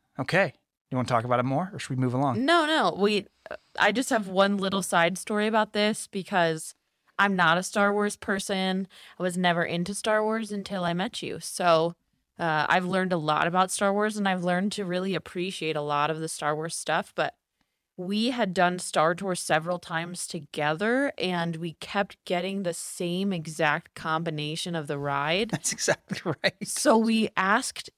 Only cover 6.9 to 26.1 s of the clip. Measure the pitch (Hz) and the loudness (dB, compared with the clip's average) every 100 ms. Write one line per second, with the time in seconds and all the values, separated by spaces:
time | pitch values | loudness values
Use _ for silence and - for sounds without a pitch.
6.9 | _ _ - 202 190 165 170 185 208 202 | _ _ 0 2 4 4 4 2 2 2
7.9 | 208 208 - - 202 - 190 190 185 190 | 4 0 -2 -4 -4 -2 -2 0 -2 -4
8.9 | - - - 180 180 180 170 170 170 175 | -12 -18 -4 -4 2 2 2 0 -2 -4
9.9 | 202 226 214 214 220 214 202 196 196 175 | -4 0 2 2 -2 -4 -8 -6 -4 -2
10.9 | 175 220 - 156 - - - 180 160 165 | -2 -2 -6 -8 -8 -8 0 4 6 4
11.9 | 170 _ _ _ - 170 156 147 175 180 | -2 _ _ _ -6 0 0 4 2 2
12.9 | 185 185 175 151 151 160 180 190 - 202 | 0 0 0 2 2 2 2 2 2 2
13.9 | 202 214 214 196 185 175 180 202 196 185 | 2 0 0 0 0 0 0 0 -4 -4
14.9 | 180 190 170 - 185 185 - 160 151 147 | -2 -2 -4 -4 -6 -6 -4 -4 -2 0
15.9 | 147 147 160 160 - 147 151 165 - - | 0 0 -2 -6 -4 -2 -2 -4 -6 -2
16.9 | 165 - - 151 - _ _ _ _ _ | -2 -2 -2 -2 -4 _ _ _ _ _
17.9 | - 180 208 233 247 196 185 175 180 - | -10 -4 -2 0 0 0 2 2 2 -2
18.9 | 180 160 175 196 180 - 156 165 175 - | 2 2 2 -4 -4 0 0 0 -6 -4
19.9 | 165 175 180 - 175 143 - 147 156 214 | -6 -6 -8 -10 -10 -10 -2 0 0 2
20.9 | 254 277 - 185 175 170 160 170 151 - | 2 0 -2 -2 -2 -2 -4 -8 -10 -6
21.9 | 202 202 - - 175 185 196 175 170 - | -4 -4 -6 -4 -2 -2 -4 -4 -4 -8
22.9 | - 175 180 202 180 160 156 156 156 - | -6 -4 -2 -2 -2 -6 0 2 0 -4
23.9 | - 165 160 165 151 151 160 185 165 147 | -10 -2 -2 -2 -4 -4 -6 -4 -4 -4
24.9 | 143 143 143 147 180 226 156 - - - | -4 -2 0 0 0 0 -4 -4 -4 0
25.9 | 165 - | -2 -2